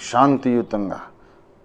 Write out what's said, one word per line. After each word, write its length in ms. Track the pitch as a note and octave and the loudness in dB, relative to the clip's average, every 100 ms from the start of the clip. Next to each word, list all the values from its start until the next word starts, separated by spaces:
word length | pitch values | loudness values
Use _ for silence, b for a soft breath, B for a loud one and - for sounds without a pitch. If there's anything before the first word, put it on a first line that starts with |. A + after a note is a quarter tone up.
| - | -2
శాంతియుతంగా 880 | A#2+ C#3 C3+ C3 A#2+ A2 G#2+ F#2+ - - - b b b b | 4 4 4 0 0 -2 -4 -6 -8 -14 -20 b b b b